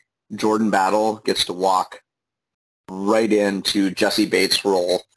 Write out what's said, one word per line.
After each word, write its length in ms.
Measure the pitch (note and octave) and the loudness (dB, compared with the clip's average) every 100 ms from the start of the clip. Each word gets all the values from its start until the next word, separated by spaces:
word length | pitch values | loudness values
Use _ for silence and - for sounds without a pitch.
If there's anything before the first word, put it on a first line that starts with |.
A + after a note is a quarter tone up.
| _ _ _ | _ _ _
Jordan 360 | G#2 A2 G#2+ A2 | -4 0 2 2
Battle 460 | G2 F#2+ G#2 A2 G#2+ - | 2 2 2 0 -2 -4
gets 180 | F#2 | -2
to 80 | - | -2
walk 500 | F2+ F#2+ F#2 F#2+ - _ _ _ _ _ _ _ _ - | -2 0 0 -2 -10 _ _ _ _ _ _ _ _ -14
right 400 | F#2 G2 A2 A2 | -6 0 0 2
into 600 | G#2 G#2 G2 - G2+ G2 | 2 2 -2 -2 0 -2
Jessie 340 | F#2 G#2 G#2 | 0 0 0
Bates' 400 | G2+ F#2 F#2+ - | 0 0 0 0
role 380 | G2+ F#2+ F2+ F2+ - | 0 0 2 -2 -4